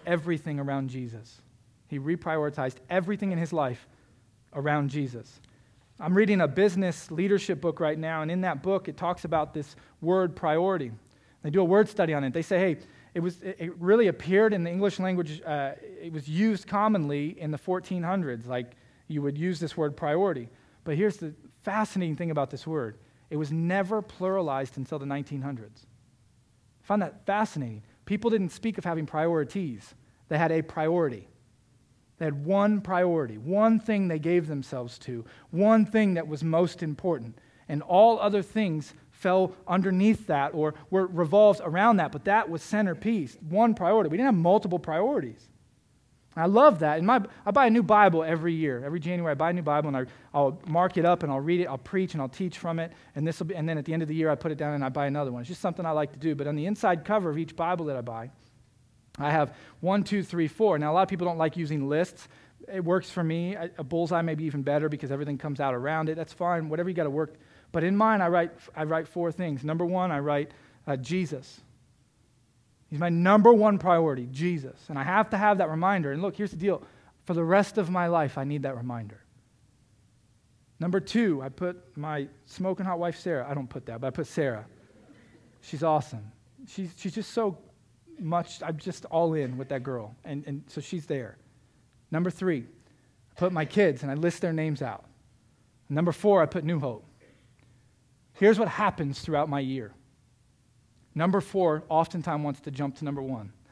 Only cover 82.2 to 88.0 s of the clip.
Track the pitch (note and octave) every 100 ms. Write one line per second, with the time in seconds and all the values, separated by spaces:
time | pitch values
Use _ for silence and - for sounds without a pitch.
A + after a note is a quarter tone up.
82.2 | C#3 - - - F#3 F#3 F#3+ F3 F3 D#3+
83.2 | F#3 D3 C3 C#3+ B2 - - A#2 C3 D3
84.2 | D3 - C#3 A2 - - _ - - -
85.2 | - - _ _ - D3 E3 D3+ - A2+
86.2 | G#2 - _ - B3+ - F3+ - F#3+ A3
87.2 | - A#3 G#3+ E3 - _ _ _